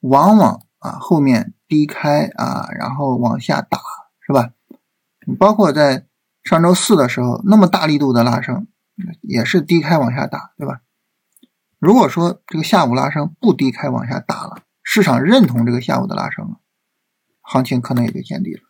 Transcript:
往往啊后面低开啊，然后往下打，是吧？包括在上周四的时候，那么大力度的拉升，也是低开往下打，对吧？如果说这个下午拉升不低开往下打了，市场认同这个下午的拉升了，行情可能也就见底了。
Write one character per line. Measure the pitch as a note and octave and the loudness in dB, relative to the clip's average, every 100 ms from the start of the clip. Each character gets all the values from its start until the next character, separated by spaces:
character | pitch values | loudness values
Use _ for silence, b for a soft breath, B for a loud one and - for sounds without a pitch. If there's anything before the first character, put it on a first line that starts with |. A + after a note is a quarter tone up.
往 | B2+ C3+ F3 G#3+ | 2 4 6 6
往 | C3+ - _ _ | 4 0 _ _
啊 | - D3 | -12 -12
后 | - E3 | -2 2
面 | C#3 A#2 - - _ | 4 2 -2 -12 _
低 | D3+ D3 | -2 0
开 | - D3+ D3 - | -4 -2 0 -2
啊， | - - - - | -6 -6 -6 -8
然 | - - | -10 -8
后 | C3+ C#3+ B2 | -6 -4 -2
往 | A#2+ B2 | -2 -2
下 | - D3 | -4 -4
打， | - - - - - _ | -4 -8 -8 -18 -20 _
是 | - | 0
吧？ | C#3 A#2+ _ _ - _ _ _ _ - - | 0 0 _ _ -20 _ _ _ _ -10 2
包 | G3 | 2
括 | G#3+ F#3 | 4 2
在 | C#3+ D3 C3 _ _ _ _ | 4 2 0 _ _ _ _
上 | - E3 | -2 2
周 | E3+ | 4
四 | F3+ - G3 | 2 2 2
的 | B2+ | 2
时 | B2+ | 0
候， | B2 A#2+ | -4 -2
那 | - G#3+ | 4 4
么 | F3+ | 4
大 | F3+ D#3+ | 2 0
力 | D3 | 0
度 | C#3 | 2
的 | A#2+ | 2
拉 | A#2+ B2 | 2 0
升， | C3 C3 G#3+ _ _ - F3+ E3 | -4 -8 -10 _ _ -16 -14 -14
也 | - B2 | -6 -4
是 | A2 F#3 | 0 -2
低 | D3+ E3+ | 2 0
开 | D3 E3 | 2 0
往 | C#3 | 0
下 | B2+ C#3+ | -4 -6
打， | C#3+ - _ | -8 -14 _
对 | C#3 | -12
吧？ | C3 _ _ _ _ _ _ _ _ _ _ | -12 _ _ _ _ _ _ _ _ _ _
如 | F3 | 4
果 | A#3+ D#3 | 6 4
说 | - E3+ - - | 0 -2 -2 -8
这 | D#3+ | -8
个 | |
下 | D#3+ G3 C#3 | 0 2 2
午 | |
拉 | B2 C3+ | 0 -2
升 | D3+ D3 - | -2 -6 -2
不 | A#3 | 0
低 | C3+ C3+ | 2 -2
开 | - C#3+ | -2 -6
往 | B2 A#2 | -4 -6
下 | B2 | -8
打 | - - | -8 -10
了， | - - _ _ | -10 -18 _ _
市 | - G#3+ | -4 0
场 | F3+ B2 | 2 2
认 | D3 C4 E3+ | 4 4 4
同 | A#2+ A#2 | 2 -2
这 | |
个 | A#2+ | -2
下 | A#2+ B2+ | -2 -4
午 | B2 | -4
的 | |
拉 | - - | -6 -8
升 | - - | -10 -12
了， | - _ _ _ _ _ _ _ _ | -16 _ _ _ _ _ _ _ _
行 | - C3+ | -4 -4
情 | B2+ B2+ | -2 -4
可 | A#2+ | -2
能 | B2 | -2
也 | A#2 | -2
就 | - | -6
见 | - C#2 | -10 -8
底 | - | -8
了。 | D#2 _ | -10 _